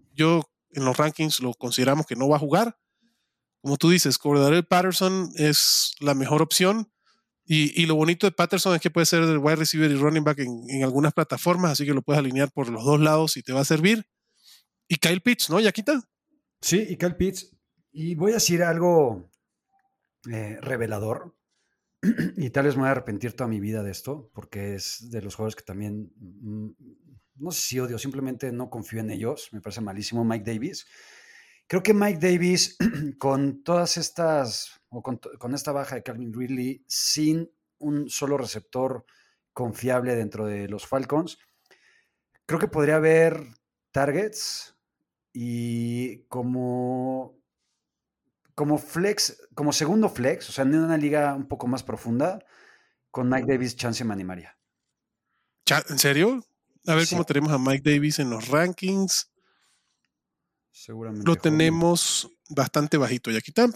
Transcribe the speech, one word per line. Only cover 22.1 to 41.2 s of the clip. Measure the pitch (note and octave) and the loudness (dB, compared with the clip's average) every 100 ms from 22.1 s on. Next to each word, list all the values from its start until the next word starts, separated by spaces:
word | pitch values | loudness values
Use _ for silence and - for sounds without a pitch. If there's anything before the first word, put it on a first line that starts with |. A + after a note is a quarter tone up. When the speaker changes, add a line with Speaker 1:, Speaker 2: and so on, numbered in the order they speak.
| - E3 - | 0 -2 -4
Speaker 2:
y | B2+ | -4
tal | C#3 C#3+ | 0 0
vez | C3+ | 2
me | |
voy | C3 | 0
a | |
arrepentir | C3 - G2+ A#2 | 0 -4 -8 -8
toda | - A#2+ | -6 -6
mi | G#2+ | -4
vida | G#2 A2 | -4 -6
de | G2+ | -6
esto, | F2+ B2+ C#3+ A2+ | -10 -12 -12 -14
porque | - - G2+ G2+ G2 | -20 -14 -10 -10 -8
es | - - A#2 | -10 -12 -12
de | A2+ | -10
los | G2 G2+ | -10 -8
jugadores | A2 - | -8 -8
que | |
también, | - G2 G#2 G#2 - - | -12 -10 -8 -8 -12 -18
mm, | F#2 - G#2+ G#2+ G#2+ - - _ _ _ _ C3 | -20 -16 -12 -10 -12 -16 -20 _ _ _ _ -14
no | E3+ | -8
sé | D#3+ | -6
si | - B2+ | -4 -4
odio, | B2 A2+ | -4 -6
simplemente | C3+ C3+ C3+ A#2+ C3 | -8 -8 -8 -6 -8
no | A#2+ A#2+ | -8 -10
confío | A2+ G#2+ A2 | -12 -10 -8
en | A2 | -6
ellos, | G#2 A2+ - - | -6 -6 -8 -12
me | G#2+ | -14
parece | G2+ A2 | -12 -10
malísimo | G#2 G2 G2+ A#2 | -10 -8 -6 -2
Mike | A2+ A2+ G2+ | 0 -2 -4
Davis. | A2 D#3+ - - - - - - - - _ - | -6 -6 -10 -18 -20 -20 -20 -20 -20 -20 _ -4
Creo | F3+ | 0
que | G3 | 4
Mike | G#3 G#3 E3 | 4 4 2
Davis, | F3+ F3+ F3+ F3+ - - | 2 4 4 2 0 0
<clears throat> | A3 D3+ D3+ - | -2 0 -6 -2
con | C#3 C3+ C#3 C#3 | 0 2 0 -2
todas | - F3 E3+ E3+ | 0 0 0 -2
estas, | D#3 - E3 D3+ A#2+ - - - _ | -4 -2 0 2 0 -6 -10 -16 _
o | A#2+ | -12
con | - A#2+ | -10 -10
to-, | - - | -12 -12
con | A#2+ | -8
esta | C#3 D3+ | -6 -4
baja | C#3 C3+ B2 | -4 -4 -10
de | |
Calvin | - A#2 A#2 | -10 -12 -10
Ridley, | A2+ B2+ C3 B2+ C3+ - | -8 -6 -4 -6 -8 -8
sin | - - D#3 D#3 E3 E3 _ _ - | -4 -2 0 0 0 -4 _ _ -10
un | D3 D3 C3+ | -4 -4 -4
solo | - C#3 C#3+ | -4 -2 -2
receptor | A2+ G#2+ - B2+ C3 B2 - _ _ _ _ | -4 -10 -8 -4 -4 -4 -14 _ _ _ _
confiable | - B2 - B2 B2+ B2 A#2 | -8 -8 -4 0 0 0 -2
dentro | G#2 A2 G#2+ | -2 -6 -6
de | G2+ G2 | -6 -8
los | G#2 - | -10 -4
Falcons, | C3+ C3 D3 | -4 -2 -2